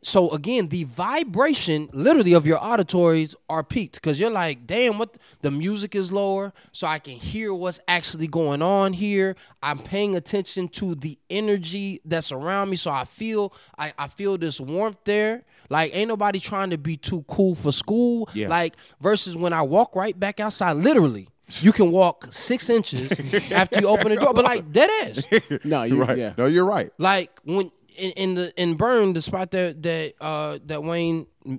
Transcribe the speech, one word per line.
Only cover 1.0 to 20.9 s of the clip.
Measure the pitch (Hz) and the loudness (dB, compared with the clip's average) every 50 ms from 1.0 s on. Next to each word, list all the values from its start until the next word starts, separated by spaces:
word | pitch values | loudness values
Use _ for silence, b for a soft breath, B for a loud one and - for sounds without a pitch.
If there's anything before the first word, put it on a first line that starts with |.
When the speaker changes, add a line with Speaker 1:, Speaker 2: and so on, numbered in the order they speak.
| 175 208 254 311 330 254 175 190 262 311 302 - - - 160 151 151 - - | -4 -2 -2 -2 -4 -4 0 0 2 2 2 0 0 -2 -2 -2 -2 -6 -6
Speaker 1:
literally | 135 147 240 330 311 220 180 175 | 0 4 6 6 6 6 8 6
of | 170 147 | 6 6
your | 151 160 156 - | 4 0 0 0
auditories | 208 240 226 190 - - 180 175 170 165 160 156 151 - - _ _ | 0 0 0 0 0 2 4 4 4 4 2 0 -2 -6 -18 _ _
are | 156 160 151 | -4 -4 -4
peaked | _ - 254 208 143 - - | _ -4 -6 -6 -6 -10 -8
'cause | - 160 147 139 | -4 -4 -2 0
you're | 190 233 | 0 -2
like, | 226 202 175 165 143 123 123 | 0 -2 -2 -2 -4 -6 -8
"Damn, | 113 175 226 247 247 214 208 | -6 -2 0 2 2 2 0
what | 226 226 _ - b b b b - | -4 -6 _ -20 b b b b -4
the | 147 | -2
music | 139 143 160 185 214 208 202 208 - | -2 0 -2 -2 -2 -4 -6 -4 -4
is | 202 190 180 | -4 -4 -2
lower, | 185 196 202 196 196 196 196 202 - b b b b | -2 -2 0 0 -2 -2 -4 -8 -10 b b b b
so | - - | -8 -4
I | 160 156 156 | -4 -4 -6
can | _ 147 131 | _ -12 -18
hear | 120 - 160 156 214 220 214 196 | -12 -10 -8 -6 -6 -4 -4 -4
what's | 180 180 180 170 - _ - | -4 -4 -6 -6 -6 _ -2
actually | 175 175 165 - - 160 156 | -2 0 0 -4 -6 -4 -6
going | 160 147 170 165 147 139 139 156 | -4 -2 0 0 0 0 0 0
on | 180 196 196 196 196 190 | 2 2 2 2 2 0
here. | 175 202 208 202 196 190 190 185 b b b b b - | -2 -2 0 2 2 2 0 -2 b b b b b -6
I'm | 143 147 139 | -6 -4 -6
paying | 110 - 190 196 208 208 190 | -8 -6 -4 -2 -2 0 -2
attention | 180 - - - 202 190 - - 196 185 175 | -2 -4 -2 -4 -4 -4 -4 -6 -6 -6 -6
to | - - 214 190 170 | -6 -6 -6 -6 -6
the | 147 131 156 147 _ _ _ | -6 -8 -12 -12 _ _ _
energy | 175 196 214 214 208 202 175 160 175 202 202 196 190 - _ | -6 -4 0 0 -2 -2 -2 -6 -8 -6 -6 -8 -8 -10 _
that's | 156 165 165 156 - 143 | -4 -4 -4 -4 -4 -6
around | 131 139 165 190 196 202 196 | -6 -6 -4 -2 -2 -2 -2
me, | 190 | -2
so | 170 - 175 | -4 -2 -2
I | 147 135 127 | -2 -4 -4
feel, | 123 _ - 220 220 220 214 208 196 b b b b b - | -6 _ -10 -8 -4 -2 -2 -2 -2 b b b b b -8
I, | 147 151 139 - | -8 -8 -8 -8
I | 143 139 | -12 -12
feel | - - 202 196 196 185 | -10 -6 -4 -4 -2 -2
this | 165 160 143 - | -4 -6 -6 -6
warmth | 131 131 151 180 208 220 208 _ _ | -8 -6 -4 -4 -4 -4 -4 _ _
there." | - 208 208 214 214 226 240 - b b b b b | -2 0 0 0 0 -2 -6 -10 b b b b b
Like, | 139 151 160 151 - | -2 -2 -2 0 -2
ain't | 185 208 226 | -4 -2 -2
nobody | 226 202 208 208 202 196 | -2 -2 -2 -2 -2 -2
trying | - - 208 196 196 190 | -6 -4 -4 -4 -4 -2
to | 175 156 | -4 -4
be | 139 156 165 | -4 -6 -6
too | 147 - - - 175 147 - | -6 -6 -6 -6 -6 -6 -8
cool | - - 196 190 180 | 0 2 2 2 2
for | 151 - 147 135 | 0 -2 -2 -2
school. | - - - 208 226 240 240 240 233 220 - - | -2 -2 0 0 2 2 2 2 0 -4 -6 -6
Speaker 2:
Yeah. | 208 214 196 | -6 -4 0
Speaker 1:
Like, | 165 170 175 165 - b b b b b | 0 0 0 -2 -4 b b b b b
versus | 139 185 214 202 - 185 175 | 0 2 2 2 0 -4 -6
when | 165 175 175 165 | -4 -2 -2 0
I | 160 151 | 0 0
walk | 135 147 196 240 - - | 2 4 4 4 4 2
right | 185 190 220 196 180 | -4 -4 -4 -4 -4
back | 185 196 208 - | -4 -6 -4 -4
outside, | 214 214 - - 208 180 156 147 | -6 -6 -2 -2 0 0 0 4
literally, | 170 262 | 4 6